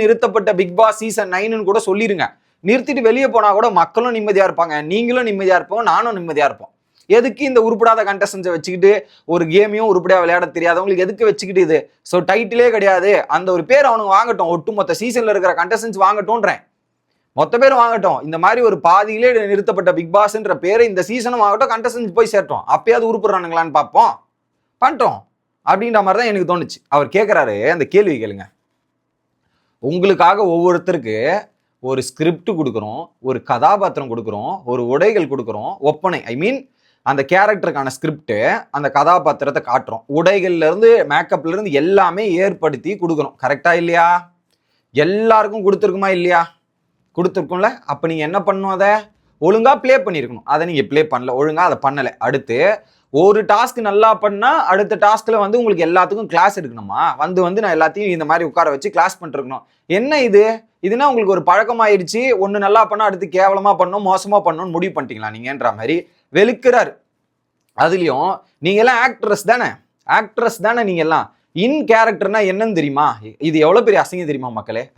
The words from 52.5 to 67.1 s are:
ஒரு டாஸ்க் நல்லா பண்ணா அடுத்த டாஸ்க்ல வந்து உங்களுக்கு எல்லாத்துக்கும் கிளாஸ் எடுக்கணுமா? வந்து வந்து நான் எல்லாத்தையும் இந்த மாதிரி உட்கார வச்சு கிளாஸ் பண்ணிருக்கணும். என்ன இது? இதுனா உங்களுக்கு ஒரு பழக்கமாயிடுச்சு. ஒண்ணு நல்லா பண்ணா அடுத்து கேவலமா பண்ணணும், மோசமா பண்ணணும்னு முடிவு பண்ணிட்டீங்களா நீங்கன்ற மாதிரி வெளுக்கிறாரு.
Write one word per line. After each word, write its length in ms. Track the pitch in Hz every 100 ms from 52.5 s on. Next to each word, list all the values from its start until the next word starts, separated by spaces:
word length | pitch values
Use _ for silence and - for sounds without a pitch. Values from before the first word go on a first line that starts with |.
| 120 180 214 _ _ _ 139
ஒரு 180 | 190 208 220
டாஸ்க் 300 | 208 247 247 214
நல்லா 220 | 202 220 214
பண்ணா 280 | 208 202 247 311 202
அடுத்த 220 | 190 208 214
டாஸ்க்ல 360 | 208 214 - 226
வந்து 160 | 202 240
உங்களுக்கு 260 | 226 175 165
எல்லாத்துக்கும் 420 | 180 180 202 196
கிளாஸ் 220 | 170 190 196
எடுக்கணுமா? 420 | 143 117 101 110 160 123
வந்து 180 | 156 180 180
வந்து 160 | 196
நான் 100 | 208 160
எல்லாத்தையும் 360 | 160 190 202
இந்த 120 | 170 151
மாதிரி 140 | 170 165
உட்கார 200 | 170 156
வச்சு 160 | 139 208
கிளாஸ் 240 | 170 156 -
பண்ணிருக்கணும். 420 | 165 139 131 131 _ _ - 185
என்ன 220 | 262 302 247
இது? 160 | 202 220 226 _ _ 190
இதுனா 220 | 233 285
உங்களுக்கு 240 | 240 196 185
ஒரு 60 | 160
பழக்கமாயிடுச்சு. 720 | 190 220 233 214 202 170 226 262 202
ஒண்ணு 180 | 196 208
நல்லா 180 | 196 220 214
பண்ணா 180 | 208 214
அடுத்து 180 | 185 185
கேவலமா 380 | 180 196 196 202 175
பண்ணணும், 260 | 180 202 190
மோசமா 300 | 190 202 202 175
பண்ணணும்னு 280 | 160 185 165
முடிவு 180 | 185
பண்ணிட்டீங்களா 360 | 151 127 110 107
நீங்கன்ற 340 | 110 123 139 120 104
மாதிரி 160 | 104 110 - _ _ 151
வெளுக்கிறாரு. 560 | 220 247 247 247 160 - _